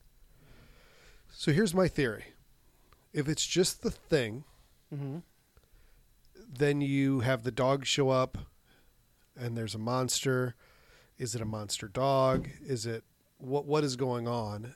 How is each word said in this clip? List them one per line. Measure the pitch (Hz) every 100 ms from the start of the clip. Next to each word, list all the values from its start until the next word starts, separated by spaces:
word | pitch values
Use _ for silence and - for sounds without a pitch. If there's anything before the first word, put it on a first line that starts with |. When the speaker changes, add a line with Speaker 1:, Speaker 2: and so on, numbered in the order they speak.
| - _ - - - - - - - - - - -
Speaker 1:
So | - -
here's | 151 214 180
my | 180
theory. | - 127 107 - - - _ _ _ _ - _
If | 151 143
it's | 147 -
just | 160 185 -
The | -
Thing, | - - 156 113 113 - - _ _ _
Speaker 2:
Mm-hmm. | 147 139 151 - _ _ - _ - - - _ _ - - 220
Speaker 1:
then | 127 143 143
you | 143 139 135 135
have | 120 131
the | 117
dog | 117 131 139 131
show | - 135
up | 131 131 - 139 - _ _ _ _ _ _ _ -
and | 120 117
there's | 113 107
a |
monster. | 110 127 127 - 135 127 127 - - - - - - _
Is | 123 117
it |
a | 110
monster | 107 104 - 110
dog? | 127 135 135 131 131 - - 294
Is | 127 113
it, | 113 - _ _ _
what, | 131 143 143
what | 151
is | 147 127
going | 131 120 117
on? | 120 107 104 117